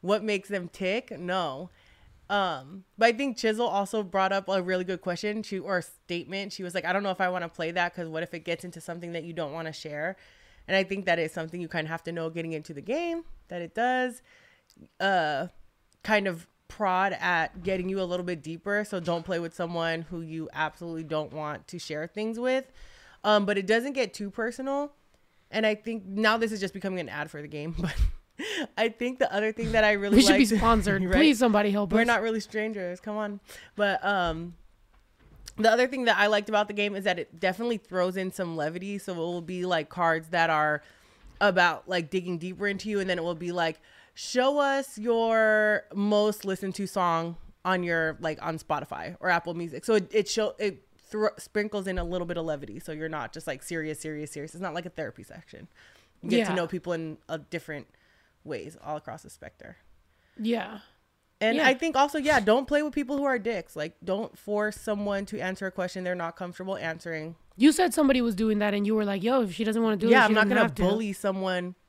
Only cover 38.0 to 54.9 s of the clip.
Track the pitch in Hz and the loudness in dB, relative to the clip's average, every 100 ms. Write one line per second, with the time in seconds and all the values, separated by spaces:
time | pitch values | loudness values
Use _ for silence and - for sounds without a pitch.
38 | 180 185 190 - 175 165 151 175 196 202 | 0 0 -6 -4 -4 -2 -4 -4 -8 -8
39 | 196 175 165 175 165 180 180 170 147 - | -6 -4 -4 -4 -6 -6 0 0 -2 0
40 | 170 160 160 170 165 156 151 151 - - | 2 2 0 2 2 4 2 0 -6 -20
41 | _ _ - - 202 185 175 147 - 180 | _ _ -20 2 4 6 4 4 -2 -2
42 | 160 190 180 170 175 185 202 196 214 208 | 0 -4 -2 -6 -6 -4 -4 -2 -2 -2
43 | 190 175 165 165 175 175 165 156 _ - | 0 0 -2 -4 -4 0 0 -2 _ -20
44 | - - - 247 254 285 277 277 269 - | -20 -14 -2 2 4 4 4 2 -2 -6
45 | 214 233 226 226 220 214 214 208 - 202 | 0 2 4 4 6 6 4 2 -2 -2
46 | 202 208 214 208 196 190 196 185 196 - | 2 4 4 0 -4 -4 -4 -4 -4 0
47 | 175 165 165 170 - - 180 185 175 165 | 2 2 -2 -8 -14 -8 -2 0 2 0
48 | 160 151 165 156 165 160 - 147 156 - | 0 -2 -4 -4 -6 -6 -2 -4 -4 -10
49 | 85 175 185 170 170 170 170 139 - 214 | -10 -6 0 0 0 -6 -6 -8 2 2
50 | 185 214 190 - 214 - 208 151 _ _ | 4 0 0 0 -2 0 -4 -4 _ _
51 | _ 214 214 - - 214 208 208 190 185 | _ 0 0 0 -6 -4 -2 -4 -4 -4
52 | 170 180 170 170 165 147 143 - - 156 | -2 -4 -2 -4 -4 -4 -6 -12 -10 -8
53 | 160 156 117 - 160 139 - 170 156 151 | -6 -6 -8 -8 -8 -8 -6 -6 -6 -6
54 | 156 151 151 151 147 - 185 156 180 | -8 -8 -8 -10 -12 -8 -8 -6 -8